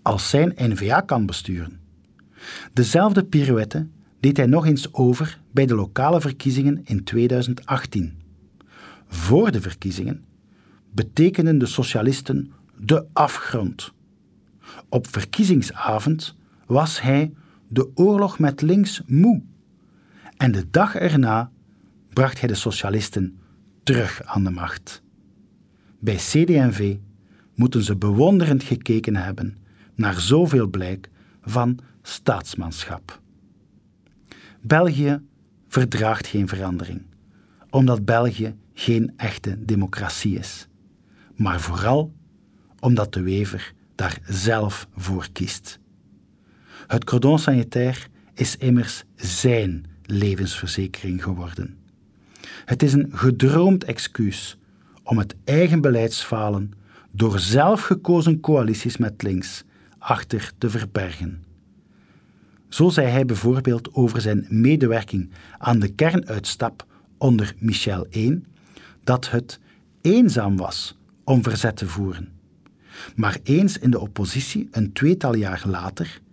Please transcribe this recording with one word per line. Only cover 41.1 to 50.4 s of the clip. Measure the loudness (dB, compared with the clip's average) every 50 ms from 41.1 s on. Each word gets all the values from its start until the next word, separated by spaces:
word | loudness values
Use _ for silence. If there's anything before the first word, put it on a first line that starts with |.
| _ _ _ _ _
Maar | -2 -2 -2 -2 -4
vooral | -4 -6 -4 -2 0 0 2 0 0 -2 -8 -18 _ _ _ _ _ _ _ _ _ _ _ -2
omdat | 2 2 2 2 2 -2 -4
de | -4
Wever | -4 -2 -2 -2 -2 -4 -6 -10 -12 -14 -20 _ _ _ _
daar | -6 -6 -6 -6 -8 -10
zelf | -8 -6 -2 0 0 0 0 -2 -4 -6 -8 -14 -16 -14
voor | -10 -6 -6 -6 -6 -6 -8
kiest. | -8 -8 -8 -8 -8 -12 -14 -16 -20 -20 _ _ _ _ _ _ _ _ _ _ _ _ _ _ _ _ _ _ -20 -16 -8
Het | -4 -2 -2 -2
cordon | 0 0 2 4 4 4 4
sanitair | 4 2 2 2 0 0 -2 -2 -2 -2 -4 -6 -10 -18 _ _ _ _ -6
is | -4 -4 -4 -4
immers | -2 2 2 4 2 2 -2 -6 -14 -14 _ _
zijn | -10 -8 -6 -4 0 2 2 2 2 0 -2 -4 -8 -10 -14 -20 -16 -8
levensverzekering | -4 -2 0 0 0 -2 -2